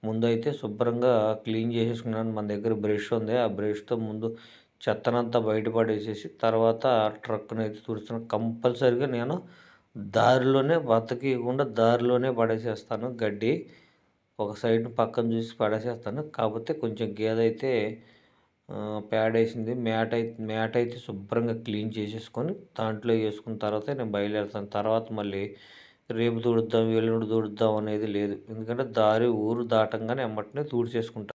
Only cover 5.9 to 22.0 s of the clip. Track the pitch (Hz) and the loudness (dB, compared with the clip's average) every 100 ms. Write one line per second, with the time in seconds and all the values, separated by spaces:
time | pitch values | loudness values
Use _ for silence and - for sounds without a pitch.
5.9 | 107 107 104 - - 113 113 113 113 135 | 2 -2 -6 -8 -2 2 4 4 4 2
6.9 | 120 107 104 - 107 - 110 110 107 - | 4 2 -2 -4 -6 -4 -4 -4 -4 -8
7.9 | 110 - 117 - 110 117 113 123 123 131 | -8 -6 -10 -2 -2 0 0 0 4 2
8.9 | 120 139 123 120 170 - - - _ _ | 4 0 0 -2 -4 -6 -20 -20 _ _
9.9 | - 101 107 113 131 127 135 135 165 139 | -14 -2 4 6 6 6 4 4 2 4
10.9 | 113 113 123 135 127 120 127 139 113 113 | 2 2 -4 0 0 0 0 0 4 4
11.9 | 120 120 123 131 120 113 110 117 107 - | 6 4 2 2 2 2 2 -2 -6 -4
12.9 | 110 120 120 110 101 110 156 - - _ | -6 -4 -2 -2 0 0 0 -4 -18 _
13.9 | _ _ _ _ _ 104 104 120 113 117 | _ _ _ _ _ -6 -2 2 2 0
14.9 | 120 113 - 117 113 113 - 107 110 117 | -2 -2 0 0 -2 -4 -2 0 0 -2
15.9 | 117 - 120 151 - 113 110 113 156 120 | -6 -6 -8 -8 -2 -2 -2 -6 -4 -4
16.9 | 107 110 101 110 113 117 113 135 123 107 | -4 -6 -2 -2 2 2 0 -2 0 -2
17.9 | 113 - _ _ _ _ _ _ 107 107 | -6 -16 _ _ _ _ _ _ -10 -8
18.9 | 107 107 110 110 113 113 120 110 127 117 | -8 -2 0 2 2 2 0 -6 -2 -2
19.9 | 110 113 117 113 117 110 110 110 120 120 | 0 0 0 -2 -6 -4 -2 0 0 0
20.9 | 120 - 98 101 117 117 113 117 104 107 | -4 -10 -12 -2 -2 0 -4 -4 -4 -4
21.9 | 110 | -4